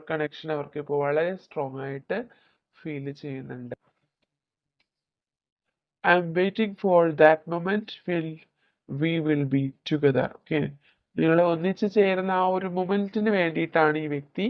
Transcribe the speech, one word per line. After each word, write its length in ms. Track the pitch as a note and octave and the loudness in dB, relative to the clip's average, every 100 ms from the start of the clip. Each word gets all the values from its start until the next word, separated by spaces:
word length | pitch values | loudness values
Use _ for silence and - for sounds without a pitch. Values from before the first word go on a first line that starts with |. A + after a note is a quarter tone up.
| D#3 | -2
കണക്ഷൻ 440 | D#3+ D3+ - D#3+ | -4 -6 -8 -8
അവർക്ക് 280 | D3+ C#3+ D3 | -6 -6 -10
ഇപ്പോൾ 200 | C#3+ C#3+ | -4 -2
വളരെ 340 | C#3+ D3+ E3+ F#3 | 0 0 -2 -4
സ്ട്രോങ് 420 | - D#3+ C3+ C3+ | -10 -8 -8 -8
ആയിട്ട് 360 | C3+ C#3 - F#3+ B3 _ _ _ _ _ | -10 -10 -8 -8 -8 _ _ _ _ _
ഫീൽ 280 | D#3+ C#3+ C#3 | -12 -10 -10
ചെയ്യുന്നുണ്ട്. 600 | C#3+ D3 C3+ C3+ B2+ B2 B2 _ _ _ _ _ _ _ _ _ _ _ _ _ _ _ _ _ _ _ _ _ _ | -12 -12 -12 -12 -14 -14 -16 _ _ _ _ _ _ _ _ _ _ _ _ _ _ _ _ _ _ _ _ _ _
"I'm 280 | F#3 F3+ F3 | 2 2 2
waiting 440 | E3 F#3+ F#3+ G#3+ G3+ | 0 0 0 -4 -2
for 360 | G3 F3 E3+ | 2 4 4
that 360 | D3+ D#3 D#3+ - | 8 8 6 0
moment 500 | E3+ F3 G3+ - - | -6 -4 -4 -6 -12
when 260 | - F3 D#3+ D#3 _ _ _ _ - | -6 -4 -4 -10 _ _ _ _ -12
we 300 | C#3 D#3+ E3 | -4 -2 0
will 260 | D3+ D3 C#3 | 0 0 2
be 160 | C#3 C3+ - | 0 -2 -6
together." 460 | - D3+ C#3+ B2+ B2+ | -4 0 2 2 -2
ഓക്കെ, 280 | - - D3 D3 C#3+ _ _ _ - | -6 -6 -4 -4 -8 _ _ _ 0
നിങ്ങൾ 220 | D#3+ E3+ | 2 4
ഒന്നിച്ച് 440 | E3+ E3 F3+ F#3 G#3 | 4 2 -2 -2 0
ചേരുന്ന 420 | G#3 G3 F#3 F#3+ | 2 2 2 0
ആ 140 | F#3 F#3 | 0 0
ഒരു 180 | F#3 F#3+ | 0 -2
മൊമെന്റിന് 640 | F3 F3+ G3+ G3 G#3+ G#3+ | -4 -2 -2 -2 -2 0
വേണ്ടിയിട്ടാണ് 640 | G3+ E3+ D#3+ E3 E3 D#3 D#3 | 2 0 -2 -2 2 2 2
ഈ 100 | D3+ | -2
വ്യക്തി 380 | D3 C#3+ - G#3 | -6 -8 -4 -4